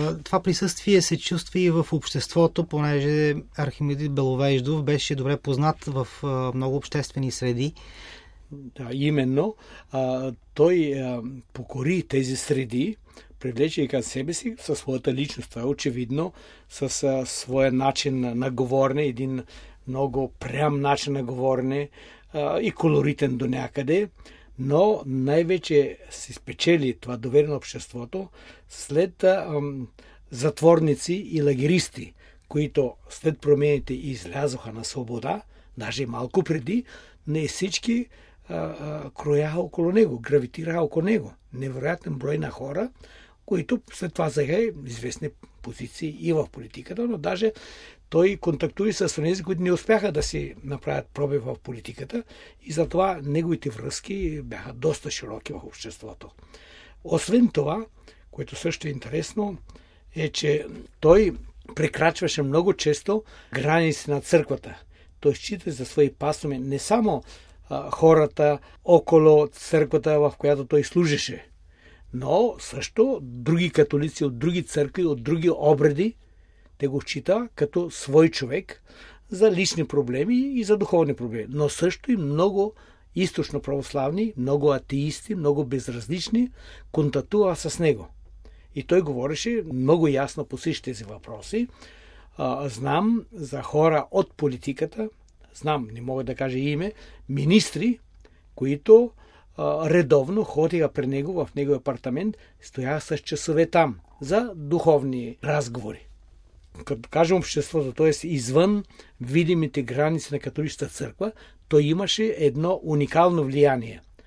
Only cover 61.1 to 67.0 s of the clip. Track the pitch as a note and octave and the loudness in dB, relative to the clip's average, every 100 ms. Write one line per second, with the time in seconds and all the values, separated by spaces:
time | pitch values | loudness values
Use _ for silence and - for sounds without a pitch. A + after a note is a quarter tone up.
61.1 | F#3 G3+ C3 - - - - D#3 - D#3+ | 8 8 0 -10 -18 -14 -4 -2 2 2
62.1 | - E3+ - C#3 D3 F3+ - D3+ D3 - | 2 -2 0 0 2 2 0 0 0 0
63.1 | G#3+ - - - C3+ C#3+ D#3+ E3 D3+ - | -2 -4 -20 -8 -4 2 4 2 0 -2
64.1 | D3 - E3+ D3 C3 - - - - - | -4 2 2 2 -6 -8 -18 -20 -20 -20
65.1 | - D3 - - G3+ F3 C3 B2+ - C#3+ | -2 0 0 -2 -8 -6 -8 -6 2 2
66.1 | - D3 D3+ D3+ C3+ C3+ C#3 - A3 | 2 -4 -2 -4 -6 -4 -4 0 2